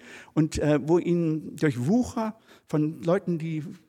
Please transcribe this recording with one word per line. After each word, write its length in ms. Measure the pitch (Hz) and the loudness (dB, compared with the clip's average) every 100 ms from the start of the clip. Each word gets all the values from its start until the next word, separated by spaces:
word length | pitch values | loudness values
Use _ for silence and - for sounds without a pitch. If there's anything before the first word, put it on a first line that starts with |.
| - - - | -10 -20 -6
und, 240 | 151 156 151 | 0 0 2
äh, 220 | 147 151 147 | 2 2 4
wo 140 | 175 | 2
ihnen 560 | 175 175 165 156 - - | 4 2 2 -2 -6 -2
durch 320 | 156 123 127 | 0 0 2
Wucher 500 | 240 240 233 220 - _ - - | 2 2 -4 -6 -8 _ -20 -4
von 360 | 156 151 165 | -2 -2 -2
Leuten, 340 | 165 190 180 170 | 0 0 0 -4
die 260 | 160 156 156 - | -4 -6 -8 -14